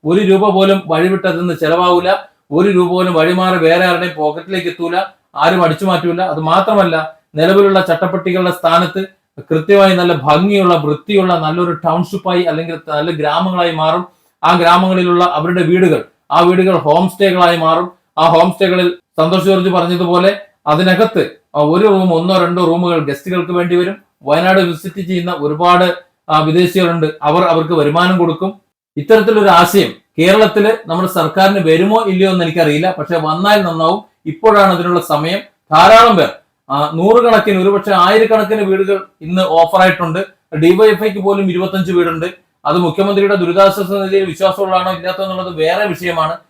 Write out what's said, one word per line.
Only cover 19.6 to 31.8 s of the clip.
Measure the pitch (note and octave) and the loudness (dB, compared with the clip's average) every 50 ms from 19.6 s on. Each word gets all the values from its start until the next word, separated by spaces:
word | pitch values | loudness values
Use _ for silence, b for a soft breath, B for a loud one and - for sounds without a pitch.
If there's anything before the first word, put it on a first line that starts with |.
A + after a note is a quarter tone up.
| F3+ F#3+ | 0 0
പറഞ്ഞതുപോലെ | F3 F3+ E3+ F3 F3+ F3 F3+ E3+ F3+ F3+ F#3 G3 G3+ - - _ _ _ _ | 0 0 -2 -2 -2 -2 -2 0 0 2 2 0 0 -2 -14 _ _ _ _
അതിനകത്ത്, | D3 D3+ D3+ F3+ F#3 F3+ F3 A3 A3 - F3+ A#2+ - - _ _ _ - | -2 0 2 2 0 2 2 0 0 0 -2 -4 -4 -8 _ _ _ -4
ആ, | D3 | -2
ഒരു | D3 D3+ E3 F#3 G#3+ | 0 0 2 2 2
റൂം, | G#3+ G3 F#3+ F#3 F#3 E3 | 2 2 2 2 0 0
ഒന്നോ | D#3+ E3+ F3+ F#3+ F#3 F3 | 0 0 0 0 0 0
രണ്ടോ | E3+ F3 F#3 F3+ | 0 0 -2 0
റൂമുകൾ | E3 E3 F3 F3+ F3 E3+ D#3+ | 0 0 0 0 -2 -2 -2
ഗസ്റ്റുകൾക്ക് | D3 C#3 C#3 - - F#3+ F3+ F3 E3 F3 | -2 -4 -8 -8 -8 -6 -6 -6 -4 -4
വേണ്ടി | F3 F3 F3 F3 F3 | -4 -4 -2 0 0
വരും. | F3 F3 F#3+ G3+ - _ _ _ _ C3+ | -2 -2 -2 -6 -10 _ _ _ _ -4
വയനാട് | C3+ D3 E3 F3+ F#3 F#3+ F#3+ | -2 -2 0 2 2 2 2
വിസിറ്റ് | F3+ F3 E3 D#3 - F#3+ - G3 | 2 0 -4 -8 -12 -12 -12 -10
ചെയ്യുന്ന | F3+ E3+ F#3+ F3 F3 F3 F3 D3+ | -8 -4 -4 -4 -4 -6 -6 -4
ഒരുപാട്, | C#3+ D3 D3+ D3+ F3 F3 F3 F3+ F#3 F3 E3+ - - _ _ _ _ - | -4 -4 -2 0 2 2 4 4 2 0 -2 -6 -12 _ _ _ _ -2
ആ, | D#3 D#3 | -2 0
വിദേശികളുണ്ട്, | D#3 D#3 D#3+ F3 F3+ F3+ F3+ F#3+ F3+ E3+ E3+ E3 D#3 D3+ D#3 - C#3+ | 0 2 2 2 0 2 0 0 0 0 0 -2 -2 -4 -4 -4 -2
അവർ | D3+ D#3 F3 F#3 | 0 0 0 2
അവർക്ക് | E3+ E3 E3 D#3 D3+ F3 | 2 0 0 0 -2 -2
വരുമാനം | D#3 C#3+ D3 D3+ E3+ F3+ F#3 F#3+ | 0 0 0 0 0 0 2 2
കൊടുക്കും. | F3 E3+ E3 D#3 - F#3 G3 G3+ _ _ _ _ _ _ _ _ | 0 0 -2 -2 -4 -6 -8 -8 _ _ _ _ _ _ _ _
ഇത്തരത്തിലൊരു | D3 C#3+ - A3 A3 G3+ A3 A3 G#3+ G3 | -10 0 2 2 4 4 2 2 2 4
ആശയം | G3 F3 E3+ F3 F3 G3+ G3 D#3+ - - _ _ _ _ - | 4 4 4 4 4 2 0 0 0 -6 _ _ _ _ 0
കേരളത്തില് | D#3+ F#3 G3 G#3+ A3 G#3 - G#3+ G3+ A3 A3 A3 - E3 | 2 2 4 4 2 2 2 0 0 0 0 -2 -6 -6
നമ്മുടെ | E3 F3+ F#3 F3+ | -4 -4 -4 -2
സർക്കാരിന് | - F3+ D#3 D#3 - F#3+ F#3+ G3 G3+ G3 | -2 -2 -4 -2 0 0 2 2 2 0
വരുമോ | E3 D#3+ D#3+ E3 | 2 2 2 2